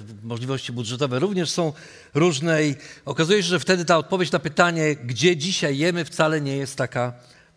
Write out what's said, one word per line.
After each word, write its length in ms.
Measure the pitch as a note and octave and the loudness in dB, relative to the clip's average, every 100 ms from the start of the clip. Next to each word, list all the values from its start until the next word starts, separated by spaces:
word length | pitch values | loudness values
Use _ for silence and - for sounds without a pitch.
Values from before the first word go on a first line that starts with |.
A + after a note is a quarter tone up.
| G#2+ G#2 | -14 -14
możliwości 500 | A2+ A#2 B2+ C3+ - | -10 -8 -4 -6 -6
budżetowe 460 | A#2+ A2 B2 C#3 B2+ | -8 -6 -2 -2 0
również 320 | F#3+ F#3 D#3 | 0 0 -2
są 220 | - D#3+ C#3+ - - - | -2 -2 -4 -14 -20 -6
różne 520 | C#3+ F3 C3+ E3 D#3 D3+ | 2 2 2 0 2 2
i 80 | C3 - - | -2 -10 -14
okazuje 380 | - C3+ D#3+ G#3 | -6 -2 2 2
się, 60 | F3 | 2
że 120 | F3+ | 0
wtedy 240 | D#3 F#3 | 2 2
ta 140 | E3+ E3 | 4 2
odpowiedź 340 | D3+ F#3+ D#3+ | 2 -2 0
na 60 | F3 | 0
pytanie, 580 | D#3+ D3+ F3 E3 D#3 D3 | 0 2 2 4 0 0
gdzie 400 | A#2+ A#2 E3 E3+ | -4 2 4 4
dzisiaj 420 | E3+ F#3 D#3 C#3 | 0 -2 0 0
jemy, 260 | E3+ F3 | 0 0
wcale 360 | D#3 - D#3 D#3 | -4 0 2 2
nie 160 | C#3 C#3 | -2 -4
jest 200 | C3+ - | -4 -4
taka 360 | B2+ B2+ B2 B2 - - _ | -4 -2 -4 -6 -20 -20 _